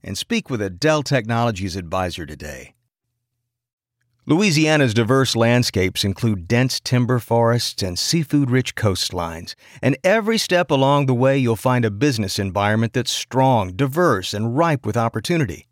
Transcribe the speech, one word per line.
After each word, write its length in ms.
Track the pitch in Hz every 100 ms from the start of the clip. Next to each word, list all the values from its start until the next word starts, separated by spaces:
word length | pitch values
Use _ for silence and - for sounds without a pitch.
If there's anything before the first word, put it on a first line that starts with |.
and 140 | 95 98
speak 300 | - 233 -
with 120 | 123
a 80 | 101
Dell 320 | 90 156 156
Technologies 720 | 139 139 110 117 120 98 95 90
advisor 500 | 85 95 90 87 73
today. 480 | 76 73 69 - _ _ _ _ _ _ _ _ _ _ _ _ _ _ _
Louisiana's 720 | - 156 208 151 156 156 131
diverse 400 | 110 110 135 127
landscapes 720 | 117 113 120 120 104 92 -
include 420 | 101 95 117 101 85
dense 320 | 120 131 -
timber 400 | - 123 120 123
forests 640 | - 117 117 120 - -
and 160 | 95 87
seafood-rich 800 | - 165 151 147 139 127 127 -
coastlines, 760 | 110 90 - 90 85 82 90 - - -
and 160 | - 277
every 340 | 185 220 208 226
step 320 | - 175 180
along 360 | 139 135 143 139
the 80 |
way 220 | 123 131 139
you'll 200 | 123 113
find 280 | 131 123
a 60 | 113
business 480 | 101 147 113 95 -
environment 540 | 98 90 101 107 113
that's 180 | 127 117
strong, 600 | - - 127 131 120 92
diverse, 600 | 92 139 147 175 104 90
and 240 | 101 113 127
ripe 300 | 170 143 104
with 100 | 113
opportunity. 680 | 117 113 - 175 131 - -